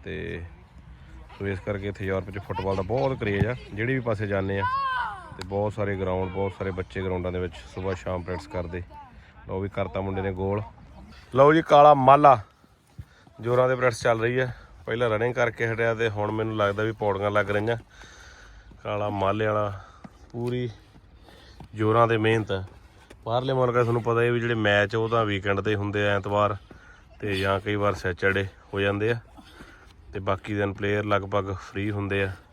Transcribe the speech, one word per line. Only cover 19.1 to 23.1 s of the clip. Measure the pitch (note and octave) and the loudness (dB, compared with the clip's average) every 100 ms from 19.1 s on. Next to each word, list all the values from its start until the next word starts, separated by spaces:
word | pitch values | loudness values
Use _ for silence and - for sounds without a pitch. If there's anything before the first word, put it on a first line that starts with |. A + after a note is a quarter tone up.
| G2+ F#2+ G#2 A2 | 0 0 2 0
ਵਾਲਾ | G#2+ G#2 G2 - - - - - | 0 -2 -6 -16 -20 -20 -20 -14
ਪੂਰੀ | A#2+ A#2+ B2 B2 - - - - - - - - - - | -8 -4 -4 -6 -10 -20 -20 -20 -20 -20 -20 -20 -20 -16
ਜ਼ੋਰਾਂ | G#2 G#2+ A2+ A#2 | -2 2 6 4
ਤੇ | A2+ | 4
ਮਿਹਨਤ | A2 A2+ G2 | 4 2 0
ਆ। | F#2+ G2 - - - - | -6 -6 -16 -20 -20 -20